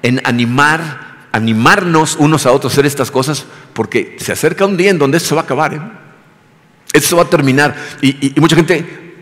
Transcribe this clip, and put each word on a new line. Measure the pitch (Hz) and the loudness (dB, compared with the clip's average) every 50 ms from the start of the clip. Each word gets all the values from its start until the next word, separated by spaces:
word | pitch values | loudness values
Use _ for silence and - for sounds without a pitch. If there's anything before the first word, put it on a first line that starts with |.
en | - 123 127 131 - | 0 0 -2 0 0
animar, | 135 123 120 120 117 123 135 143 147 156 160 165 156 139 - - - - - - - | -2 0 0 0 0 2 2 2 2 2 0 -4 -8 -12 -14 -18 -20 -20 -20 -12 -6
animarnos | - 190 214 113 113 110 117 151 190 202 196 175 165 160 156 147 - - | -4 -2 0 0 0 2 2 2 2 2 2 2 2 2 2 0 0 2
unos | 147 147 160 147 - | 2 2 2 2 4
a | - | 2
otros | - - - 127 | 2 2 2 0
a | - | 0
hacer | 143 139 | 2 2
estas | 143 143 143 131 - | 0 0 -2 -4 -2
cosas, | - 131 131 147 151 131 - - - - - - - | -2 -2 -2 -2 -4 -6 -8 -14 -20 -20 -20 -16 -6
porque | - 110 - - 120 - - - - | -6 -6 -2 -2 -4 -4 -4 -10 -12
se | - - | -8 -6
acerca | 101 - - 156 175 - 196 | -6 -2 -2 -2 0 0 -2
un | 196 202 | 0 0
día | 165 180 202 | 2 2 2
en | 196 | 2
donde | 165 143 135 139 | 2 2 2 0
esto | 165 165 - | 0 0 0
se | - | -2
va | 240 | -2
a | 214 | -2
acabar, | - 139 131 156 - - | -2 -2 -2 -2 -2 -4
¿eh? | 156 156 226 - - - - - _ _ _ _ _ _ _ _ _ _ _ _ _ _ - - | -8 -12 -14 -18 -20 -20 -20 -20 _ _ _ _ _ _ _ _ _ _ _ _ _ _ 0 0
Esto | 151 - - 175 | 0 0 2 2
va | 170 | 2
a | 170 143 | 2 2
terminar. | - 160 139 135 127 139 147 143 143 - - - - - | 2 2 2 2 2 2 2 0 -2 -4 -12 -14 -8 0
Y, | - 135 139 - 139 | 0 0 0 0 -4
y, | 135 135 | -2 2
y | 147 | 2
mucha | 151 165 165 | 2 4 4
gente | 160 165 170 180 151 123 - - - - - - - | 2 2 2 0 -2 -2 -8 -14 -18 -20 -20 -20 -20